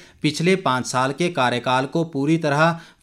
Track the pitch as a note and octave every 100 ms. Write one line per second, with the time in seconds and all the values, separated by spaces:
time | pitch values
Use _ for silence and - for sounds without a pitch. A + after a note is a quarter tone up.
0 | - _ D3+ D3 E3+ F#3+ C#3 B2+ A#2+ B2+
1 | C3 C#3 E3+ C#3 B2 A#2+ C3 B2+ C3+ E3
2 | E3 C#3 C#3 E3 D#3 C#3+ E3 E3 - _